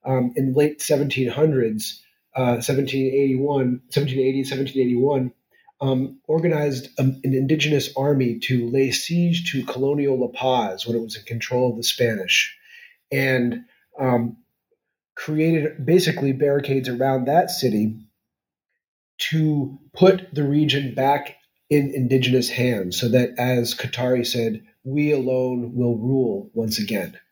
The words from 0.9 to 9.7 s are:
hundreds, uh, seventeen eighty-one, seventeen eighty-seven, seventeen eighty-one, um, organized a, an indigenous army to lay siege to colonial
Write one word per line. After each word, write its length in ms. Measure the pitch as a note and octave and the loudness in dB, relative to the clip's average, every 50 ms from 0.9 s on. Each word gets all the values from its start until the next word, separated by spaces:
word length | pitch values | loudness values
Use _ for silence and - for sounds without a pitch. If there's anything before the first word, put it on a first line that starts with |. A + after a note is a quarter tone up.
| D3+ C3+ D3 C3+ - C3 C3 A#2+ | 2 2 2 0 0 -2 -2 -2
hundreds, 720 | - C#3 D#3 D#3+ C#3+ C3 A#2 A2+ A2 G#2+ - - - - _ _ _ _ _ _ _ | 2 2 2 2 4 2 0 0 -2 -4 -6 -10 -14 -16 _ _ _ _ _ _ _
uh, 240 | A#2+ C3+ B2 A#2+ A2+ | -2 0 0 0 0
seventeen 520 | - - C#3 C3+ C#3 C3 C3 C3+ C3+ C3 | 0 0 0 0 0 0 -2 0 0 2
eighty-one, 720 | C3 C#3 C#3 C3+ C3 B2+ C#3 D3 C#3+ C#3 B2+ B2 B2 B2 _ _ | 2 2 2 2 2 0 0 0 0 0 0 0 -2 -4 _ _
seventeen 300 | - D3 C#3+ C3+ C3 C3+ | 0 0 0 0 0 0
eighty-seven, 460 | C3 C3+ C3+ C#3 C3 C3 C#3 C3 C#3 | 0 0 0 -2 -4 -4 -4 -4 -4
seventeen 200 | C3 - C3+ B2+ | -2 0 0 0
eighty-one, 460 | B2 B2 A#2+ C3 C#3+ D3 C3 B2+ B2 _ _ _ _ _ _ _ _ _ _ | 2 2 2 2 2 2 0 -2 -4 _ _ _ _ _ _ _ _ _ _
um, 380 | C#3 C3+ C3 B2+ C3+ C3+ - - _ - | -2 0 0 0 -2 -6 -8 -16 _ -2
organized 600 | D#3 E3 D#3+ E3+ D#3 D3 D3 C#3+ C3 B2 - - _ - | -2 0 2 0 0 0 0 -2 -2 -4 -8 -10 _ 0
a, 40 | |
an 180 | C3 C3+ C3 - - | 0 0 0 0 -2
indigenous 680 | C#3 C3+ C3 C3+ C3+ D#3 D3+ C#3+ D3+ D3 C#3 - - - | 0 0 0 2 2 2 0 2 2 2 0 0 -2 -4
army 420 | C3 C3+ D3 D3 C3+ B2+ A#2+ A2+ A2+ | -2 0 2 2 2 2 0 -2 -4
to 280 | - - B2+ A#2+ A#2 A#2 | -2 0 0 0 0 0
lay 220 | B2 C3+ C3+ B2+ | 0 0 0 0
siege 600 | G#2+ - - - E3+ F3 F3 F3 E3+ E3+ - - | 0 -4 -4 -2 0 2 2 2 0 0 -2 -4
to 120 | C#3 C3+ B2 | -4 -4 -4
colonial 540 | - | -4